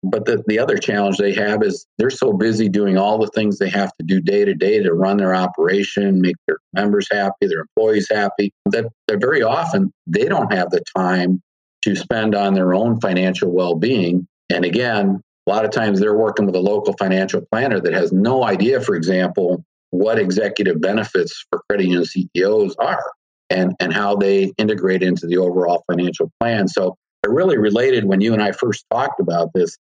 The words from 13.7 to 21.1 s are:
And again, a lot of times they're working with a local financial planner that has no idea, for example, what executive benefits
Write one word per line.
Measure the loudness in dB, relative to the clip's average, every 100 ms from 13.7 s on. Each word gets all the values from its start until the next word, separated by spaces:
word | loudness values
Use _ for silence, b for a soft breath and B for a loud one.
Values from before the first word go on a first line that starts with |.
| 0 0 0 0 0 -4 _ _
And | -2
again, | 0 0 0 0 0 -2 _ _ -2
a |
lot | 0
of | 0
times | 0 0 2
they're | 2 2
working | 0 2 0
with |
a | 0
local | 0 0 -2
financial | -2 0 0 0 -4 -4
planner | -2 0 0
that | 0
has | 0 0
no | 0 2 2
idea, | 0 2 2 0
for | 0
example, | -2 0 0 0 0 0 -2 -6 _ _
what | -2 0 2
executive | 0 0 -2 0 -2 0
benefits | 0 -2 -2